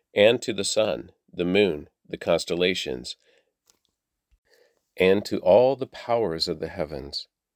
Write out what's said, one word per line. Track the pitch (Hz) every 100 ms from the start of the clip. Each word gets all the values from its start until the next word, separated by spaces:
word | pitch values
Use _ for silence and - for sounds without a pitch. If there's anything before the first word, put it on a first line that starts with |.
| _
and | - 107 123
to | -
the | 101
sun, | 98 107 107 60 - _ _
the | 87
moon, | 87 98 101 73 73 _ -
the | -
constellations, | - 82 - 87 90 92 - 64 62 - _ _ _ _ _ _ _ _ _ _ _ _ _ _ _ _ _ -
and | 92 101
to | - 101
all | 90 104 127 131
the | 131
powers | - - 117 98 80 87
of | 80
the | 80
heavens. | 87 76 71 69 - - _ _